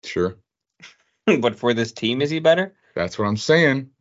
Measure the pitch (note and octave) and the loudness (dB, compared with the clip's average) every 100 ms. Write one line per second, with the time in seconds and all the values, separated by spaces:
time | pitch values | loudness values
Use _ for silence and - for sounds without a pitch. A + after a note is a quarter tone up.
0 | - - F2+ F#2 _ _ _ _ - _ | -10 -4 -4 -6 _ _ _ _ -20 _
1 | _ _ - E3 A#2 A2 A#2+ A2+ A2+ - | _ _ 0 2 2 0 -2 0 -2 -4
2 | A2+ B2 D3 D#3+ D#3+ E3+ F#3+ _ _ - | -4 -2 -2 0 2 2 0 _ _ -6
3 | E2+ - G#2 G#2+ - D#3+ D#3+ C3+ C3+ _ | -6 -4 -2 -2 2 4 4 0 -6 _